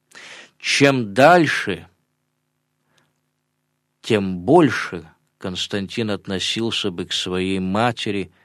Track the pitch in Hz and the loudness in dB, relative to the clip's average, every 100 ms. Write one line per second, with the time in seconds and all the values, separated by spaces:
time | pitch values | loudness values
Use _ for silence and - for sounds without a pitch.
0 | _ - - - - _ - - 139 131 | _ -20 -20 -20 -20 _ -4 2 4 4
1 | 107 101 147 175 147 - - 87 87 _ | -2 4 6 8 4 0 -4 -6 -10 _
2 | _ _ _ _ _ _ _ _ _ _ | _ _ _ _ _ _ _ _ _ _
3 | _ _ _ _ _ _ _ _ _ _ | _ _ _ _ _ _ _ _ _ _
4 | - 110 98 90 87 175 143 - - 87 | -2 0 0 -4 4 6 6 2 -6 -10
5 | 80 _ _ _ 98 90 - 104 95 - | -14 _ _ _ -10 -8 -6 -6 -6 -6
6 | 110 98 - 95 - 110 113 - 104 87 | -4 -4 -6 -6 -4 -2 -2 -2 -4 -6
7 | 90 - 92 92 92 95 92 101 120 110 | -6 -6 -4 -2 -2 -2 -2 0 0 -2
8 | 113 101 85 _ | -6 -6 -6 _